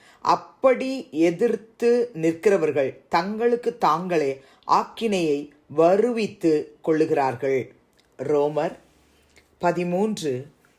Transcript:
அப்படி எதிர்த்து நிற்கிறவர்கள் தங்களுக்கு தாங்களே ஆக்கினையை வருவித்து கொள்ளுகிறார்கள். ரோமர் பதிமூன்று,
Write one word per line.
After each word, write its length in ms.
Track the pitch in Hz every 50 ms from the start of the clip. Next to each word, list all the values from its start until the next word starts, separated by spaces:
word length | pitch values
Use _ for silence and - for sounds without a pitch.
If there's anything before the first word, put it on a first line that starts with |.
| _ - - _
அப்படி 840 | - - 180 - - - - _ - 262 254 208 262 262 262 262 - -
எதிர்த்து 1000 | - 156 165 175 170 175 233 233 214 208 - - _ - 233 233 240 247 233 240 -
நிற்கிறவர்கள் 840 | 160 160 165 165 165 - 214 196 180 160 151 - 147 135 123 - - _ -
தங்களுக்கு 680 | - 170 180 196 214 214 233 240 240 240 - 226 - -
தாங்களே 640 | 190 156 151 165 185 185 175 156 147 135 135 135 - _ _ _ - -
ஆக்கினையை 840 | 156 196 226 - - - 226 220 196 185 170 156 143 143 147 - _ _ _ -
வருவித்து 1080 | 151 151 165 170 190 208 220 247 240 233 208 196 - - - 165 151 151 - - - _
கொள்ளுகிறார்கள். 920 | - 165 156 151 156 151 156 147 139 131 123 120 139 135 135 127 113 - - _ _ _ _ _ _ _ _ -
ரோமர் 580 | 131 143 151 147 143 151 151 143 156 190 - - _ _ _ _ _ _ _ _ _ _ _ - _ _ _ -
பதிமூன்று, 880 | - 175 165 170 180 175 175 185 208 220 208 - 160 143 127 123 139 156 _ _ _ _ _